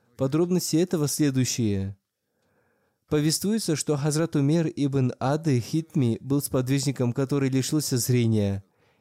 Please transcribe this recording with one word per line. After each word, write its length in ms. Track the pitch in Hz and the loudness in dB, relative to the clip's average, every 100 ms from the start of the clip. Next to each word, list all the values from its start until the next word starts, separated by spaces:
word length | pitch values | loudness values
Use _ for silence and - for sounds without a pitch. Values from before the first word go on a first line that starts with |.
| _ - | _ -4
Подробности 600 | 135 156 175 180 - 160 | 0 2 2 0 2 0
этого 300 | - 175 147 | 2 0 0
следующие. 880 | - 147 131 123 - 110 98 98 98 _ _ _ _ _ _ _ _ _ _ _ | 0 0 2 0 0 0 0 -4 -8 _ _ _ _ _ _ _ _ _ _ _
Повествуется, 680 | 151 151 151 190 220 - 147 | 0 0 0 -2 -2 -2 -2
что 200 | - 147 | -2 -2
Хазрат 380 | 151 151 165 | 0 0 0
Умер 380 | 151 139 170 160 | 2 2 2 0
ибн 380 | - 143 135 127 - | -2 0 2 0 0
Ады 400 | 127 156 160 123 | -2 0 0 0
Хитми 580 | - 160 165 156 120 110 | 0 -4 -2 0 0 0
был 220 | 127 143 | -2 -2
сподвижником, 720 | - 135 127 139 139 131 123 | 0 -2 0 -2 -2 -2 -2
который 360 | 127 135 143 135 | -2 -2 0 0
лишился 480 | 131 - 156 - 127 | 0 0 -2 -2 -2
зрения, 680 | - 123 113 107 101 98 - _ _ _ | 2 2 2 2 0 -2 -8 _ _ _